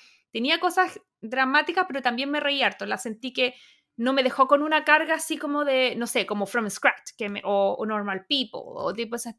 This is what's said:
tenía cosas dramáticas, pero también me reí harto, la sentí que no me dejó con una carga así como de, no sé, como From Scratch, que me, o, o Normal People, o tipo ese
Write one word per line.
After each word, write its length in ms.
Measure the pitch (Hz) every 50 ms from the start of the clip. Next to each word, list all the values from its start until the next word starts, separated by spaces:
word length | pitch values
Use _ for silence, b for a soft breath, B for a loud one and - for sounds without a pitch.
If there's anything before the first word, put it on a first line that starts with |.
| B B B B B B
tenía 280 | - 220 240 294 330 339
cosas 400 | 370 349 349 370 370 349 - - _ _ _ -
dramáticas, 640 | - 214 254 262 262 262 277 302 302 370 339 381 359
pero 140 | 370 269 277
también 280 | 262 247 233 247 277 285
me 80 | 294 294
reí 220 | 294 285 285 269 240
harto, 220 | 196 - - 202
la 120 | 208 214
sentí 340 | 202 - 233 208 - - 254 -
que 200 | 262 247 - B B B B B B B B _
no 140 | 233 233 254
me 120 | 269 277 254
dejó 240 | 247 - 269 262
con 140 | 262 285 285
una 220 | 294 311 311 302 302
carga 320 | 311 302 311 320 320 320
así 220 | 302 - - 311
como 260 | 320 311 285 285 294 294
de, 320 | 277 262 262 254 240 -
no 100 | 226 240
sé, 200 | 233 - 233 185
como 200 | - 214 208 196
From 240 | 196 - 240 214 196
Scratch, 420 | - - - 240 - - - - -
que 120 | - 214 202
me, 120 | 202 - -
o, 300 | 202 202 196 196 196 208 -
o 60 | 220
Normal 400 | 214 214 208 208 202 190 185 190
People, 340 | - 285 269 247 - - - -
o 280 | - - - 147 170 196
tipo 220 | 226 233 226 240
ese 180 | 233 - 233 220